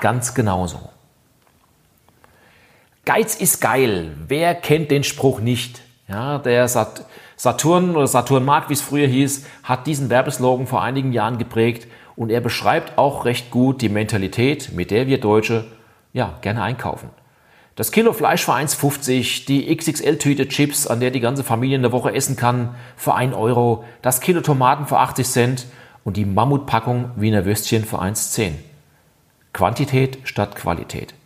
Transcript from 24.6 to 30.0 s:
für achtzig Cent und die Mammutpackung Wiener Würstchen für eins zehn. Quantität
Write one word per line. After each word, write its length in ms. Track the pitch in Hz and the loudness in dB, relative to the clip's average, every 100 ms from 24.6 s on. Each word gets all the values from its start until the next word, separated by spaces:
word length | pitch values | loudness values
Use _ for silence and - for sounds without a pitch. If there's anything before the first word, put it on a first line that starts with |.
| 127 147 143 | 2 2 0
für 140 | 131 | 2
achtzig 280 | 127 - 120 | 2 0 0
Cent 380 | 123 123 131 - - - - | 2 2 0 -8 -18 -20 -12
und 120 | 110 95 | -6 -4
die 100 | 101 | 0
Mammutpackung 840 | 98 123 139 - 113 127 123 123 101 | 2 2 2 0 -2 0 -2 -4 -2
Wiener 300 | 110 104 92 | 0 2 2
Würstchen 400 | 104 - 113 107 | 0 0 -2 0
für 140 | - | -4
eins 320 | 92 110 - | -4 -4 -4
zehn. 260 | - 101 73 - - _ _ _ _ _ _ _ | -2 -2 -4 -12 -20 _ _ _ _ _ _ _
Quantität 640 | - 90 117 143 131 | 0 0 0 0 0